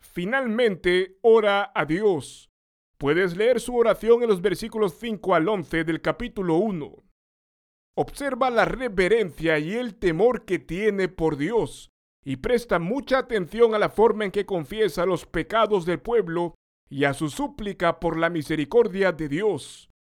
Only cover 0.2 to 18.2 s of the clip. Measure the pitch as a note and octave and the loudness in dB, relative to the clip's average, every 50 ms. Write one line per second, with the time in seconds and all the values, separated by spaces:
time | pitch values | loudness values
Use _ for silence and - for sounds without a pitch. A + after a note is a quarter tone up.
0.2 | F3 G3 A#3+ C4+ C4+ A#3 G#3+ A#3 B3+ A3+ F#3+ D#3 - F3+ F3+ F#3 F#3+ F#3 - _ | -4 -2 -2 -2 -2 -2 0 0 0 0 0 0 0 0 2 2 0 -2 -8 _
1.2 | - A#3 A3+ A3+ G#3 G3+ G3+ G3+ G3+ - _ - D#3 D3 D#3 F3+ G#3+ G#3 F#3 D3 | 4 6 6 6 6 4 2 2 0 -2 _ -4 -2 0 0 2 2 2 2 0
2.2 | A#2+ - - - - _ _ _ _ _ _ _ _ _ _ _ C#3+ C#3 D#3 E3+ | -4 -10 -18 -20 -20 _ _ _ _ _ _ _ _ _ _ _ -2 0 2 2
3.2 | G3 F3+ E3+ F#3 G#3+ A#3+ B3+ A#3 - - B3 A#3+ A#3 A3+ F#3+ - - A3 A#3 A#3 | 2 0 0 0 2 4 4 4 2 0 2 2 4 4 4 2 4 4 4 4
4.2 | A#3+ A#3 G#3 F3 E3+ G3+ F3+ D#3 A3 A3+ - A3 G#3+ F#3+ - - - A#3 A3 F3+ | 4 2 2 2 2 -2 -2 -2 -6 -8 -2 -2 -2 -2 -2 -6 -8 -8 -8 -4
5.2 | - F#3+ F#3 E3 D#3 F#3+ G#3+ G3 D3+ - - D#3+ E3 D#3+ E3 D#3 - E3 D#3 - | 0 2 2 2 2 2 0 -2 -4 -4 -4 -2 -2 -2 -4 -4 -2 -4 -4 -4
6.2 | A#3+ A#3+ - - F#3+ F3 D#3+ E3 G3+ A3+ G3 E3 C#3+ G2+ - - _ _ _ _ | -8 -10 -8 -6 -2 0 0 0 0 0 -4 -6 -10 -12 -16 -20 _ _ _ _
7.2 | _ _ _ _ _ _ _ _ _ _ _ _ _ _ _ - - - - - | _ _ _ _ _ _ _ _ _ _ _ _ _ _ _ -4 -4 -4 -4 -6
8.2 | C#4+ C#4 C4 A#3+ C4+ B3+ A#3+ A3+ F#3+ E3 F3+ A3 C4 B3 F#3+ F#3 F#3 F3 G#3+ A#3 | -6 -6 -2 0 0 0 4 2 2 2 0 -4 -6 -4 0 0 2 4 4 2
9.2 | G#3+ F3 B2 - D#3+ D#3+ D#3+ D3+ D3+ D#3+ G#3 A#3 B3 A#3 - _ - F3+ D#3+ D#3+ | 2 -2 -6 -4 -2 0 0 0 0 -2 -4 -4 -6 -6 -8 _ -2 0 2 4
10.2 | G#3 B3 B3 G#3+ - - F#3 D#3+ - - D#3+ F3+ G#3+ G#3+ G3+ G3 F#3 F3 - - | 2 2 2 0 -4 -4 -6 -6 -4 -8 -6 0 0 0 0 0 -2 -4 -2 -2
11.2 | E3 D#3+ D3+ C3+ C#3+ E3+ A#3 A3+ E3+ B2 - - - _ _ _ _ _ _ _ | -2 -2 -2 -2 -4 -2 0 -2 -2 -2 -6 -16 -20 _ _ _ _ _ _ _
12.2 | _ C#3 C3+ C3 - - B3 A#3 A#3 - G#3 E3+ E3 F3 A3+ C#4 - - B3+ C4 | _ -10 -10 -6 -2 0 0 0 0 0 -2 -2 -2 -2 -6 -6 -2 -2 -2 -2
13.2 | B3 B3 A#3+ G#3 F3 D3 - A3+ A#3 A3+ A3 G#3 G3+ D#3 - - G#3+ A#3 G#3 G#3+ | -2 -2 -4 -4 -4 -4 2 4 4 4 4 2 0 0 2 4 4 4 4 0
14.2 | G#3+ G3 - G3+ G3 - G3 F3 D3+ - G3+ A3 A3 F#3 - F#3 E3+ F#3+ F3+ D#3 | -4 -4 -4 -4 -4 -4 -4 -6 -6 -6 -2 -2 -2 -2 0 0 0 0 0 -2
15.2 | - - - F3 D3+ - - A3+ A3+ G#3 G#3+ G3 E3 F3 F3 E3+ - - A#3+ A#3 | -6 -8 -6 -6 -6 -2 0 0 2 2 2 0 0 -2 -4 -4 -4 -2 0 0
16.2 | G3 E3+ E3 E3+ F3 E3+ - _ _ _ _ _ _ _ C#3 C3+ C#3 - - - | 0 0 -2 -4 -4 -4 -8 _ _ _ _ _ _ _ -4 0 0 0 0 -2
17.2 | D#3+ D3+ - - C#4+ C#4+ C#4+ - G#3+ G3+ F#3+ _ F3+ E3+ E3 - - E3+ E3 D#3+ | -6 -6 -4 -6 -6 -8 -6 -10 -10 -10 -6 _ -2 -2 -2 0 -4 -4 -2 0